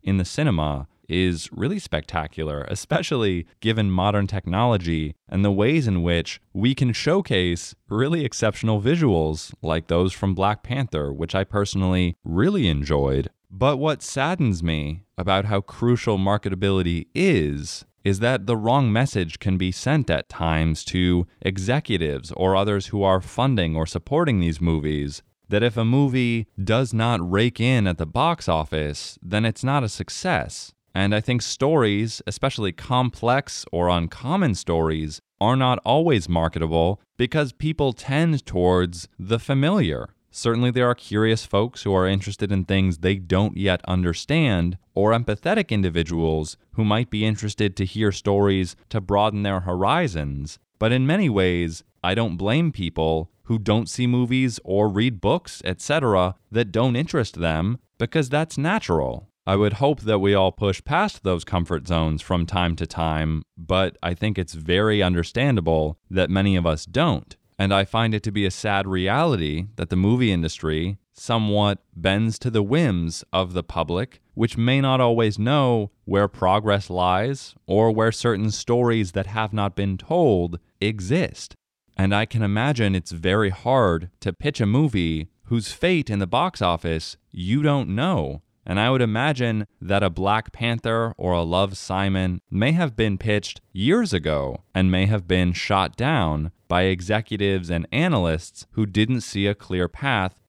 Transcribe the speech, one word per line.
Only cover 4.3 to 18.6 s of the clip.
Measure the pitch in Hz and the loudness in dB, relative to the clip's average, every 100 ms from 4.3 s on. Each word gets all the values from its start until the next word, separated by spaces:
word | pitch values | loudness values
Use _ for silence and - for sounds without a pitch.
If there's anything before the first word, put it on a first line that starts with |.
| 98 85 92 120 104 85 82 76 - - | -4 -2 0 2 2 0 -2 -4 -8 -6
and | 92 101 | 0 2
the | |
ways | 98 110 160 120 | 2 2 2 2
in | 92 | 2
which | 85 85 80 - _ | 2 0 -2 -10 _
we | 95 117 | -2 0
can | 135 127 | 2 0
showcase | 110 143 190 - 104 90 85 - - - | 0 0 0 0 0 0 -2 -6 -18 -6
really | 104 135 165 139 | -2 0 0 -4
exceptional | - 110 - 113 107 | -2 -2 0 0 0
visuals | 107 170 147 87 78 80 - - | 2 2 4 4 2 -2 -8 -8
like | 80 80 - | -4 -2 0
those | 85 95 | 2 0
from | - 98 | 0 -2
Black | 85 98 107 | 0 0 -2
Panther, | - 127 127 78 71 | -6 -6 -4 -4 -4
which | 71 80 95 | -4 -4 -2
I | |
personally | 98 104 101 98 92 90 87 - | -2 -2 -2 0 0 2 0 -2
really | 80 85 151 208 98 | -4 0 2 2 0
enjoyed. | 73 71 76 69 67 65 - _ | 0 0 0 2 0 -2 -8 _
But | 95 127 135 | -2 0 0
what | 156 135 | -2 -4
saddens | - 139 147 180 127 87 | -6 -4 -2 0 0 0
me | 82 78 73 82 - - | -2 -2 -4 -8 -10 -6
about | 92 98 104 | 0 0 2
how | 101 | -2
crucial | - - 117 120 - 101 | -4 -2 0 2 0 0
marketability | 95 104 98 95 98 95 87 85 - | 2 0 -2 -2 0 2 2 -2 -4
is, | - 190 123 73 71 73 - - _ | 0 2 2 0 -2 -8 -12 -16 _
is | 101 95 | -2 0
that | 117 127 98 | 0 0 0
the | |
wrong | 113 | 0